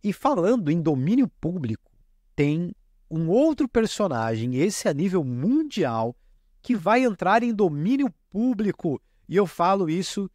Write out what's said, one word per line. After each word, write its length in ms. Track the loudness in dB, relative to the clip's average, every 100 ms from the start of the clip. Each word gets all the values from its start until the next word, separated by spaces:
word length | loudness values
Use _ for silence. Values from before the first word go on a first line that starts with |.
E 80 | -4
falando 580 | -2 0 2 2 2 2
em 120 | 0
domínio 480 | 0 0 2 2 0 _
público, 500 | -6 -4 -6 -6 _ _ _ _ _ -2
tem 400 | 0 0 -4 -10 _ _ _
um 200 | -6 0
outro 360 | 2 2 2 0
personagem, 880 | 0 0 -2 -2 0 -2 -2 -2 0
esse 320 | 0 0 -2
a 40 |
nível 300 | 0 0 0
mundial, 880 | -2 -2 0 0 -2 -2 -2 0 -4 -6 _ _ _ _
que 140 | -4 -2
vai 300 | 2 2 2
entrar 380 | 0 2 2
em 100 | 2
domínio 600 | 2 0 2 0 0 0 -4 _
público. 720 | -2 -2 0 -2 -2 -4 -4 _ _ -2
E 80 | 0
eu 100 | 0
falo 420 | 0 2 2 0
isso 400 | -2 -4 -6 -8